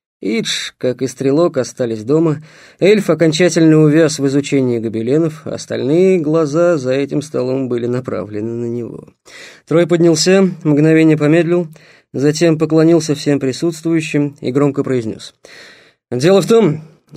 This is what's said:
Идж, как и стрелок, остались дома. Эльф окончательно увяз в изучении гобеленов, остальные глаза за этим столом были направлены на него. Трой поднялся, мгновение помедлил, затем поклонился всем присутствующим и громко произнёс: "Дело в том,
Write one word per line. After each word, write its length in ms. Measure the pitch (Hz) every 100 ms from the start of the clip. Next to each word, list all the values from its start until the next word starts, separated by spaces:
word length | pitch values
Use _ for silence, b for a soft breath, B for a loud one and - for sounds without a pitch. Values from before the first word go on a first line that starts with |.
| _ _
Идж, 520 | 190 226 - - - -
как 220 | 127 127
и 60 | 131
стрелок, 520 | - 135 143 175 135
остались 440 | 117 - 123 110
дома. 400 | 107 156 165 151 B B B B
Эльф 280 | 180 214 -
окончательно 720 | 156 165 156 175 170 160 156
увяз 400 | 156 151 156 156
в 80 | 139
изучении 540 | 139 139 139 127 120
гобеленов, 640 | 110 107 113 151 160 156 -
остальные 720 | 104 - 113 123 160 190 185
глаза 580 | 151 160 151 156 175 165
за 160 | 127
этим 300 | 135 139 147
столом 460 | 143 127 127 135 127
были 180 | 123 120
направлены 640 | 123 123 104 98 104 113
на 160 | 117 120
него. 440 | 120 113 - - _ B B B B
Трой 220 | - 160 170
поднялся, 640 | 170 170 156 180 190 190 185
мгновение 520 | 156 143 156 160 160 151
помедлил, 520 | 147 165 165 175 160 b b b b
затем 460 | 127 143 151 170 156
поклонился 560 | 156 156 160 170 156
всем 240 | 147 151 143
присутствующим 1000 | 139 127 170 160 165 165 156 151 147 139
и 100 | -
громко 320 | 127 143 139
произнёс: 540 | 131 127 110 - - - B B B B B B _
"Дело 320 | 123 156 196
в 60 | -
том, 340 | 226 185 147 - _ _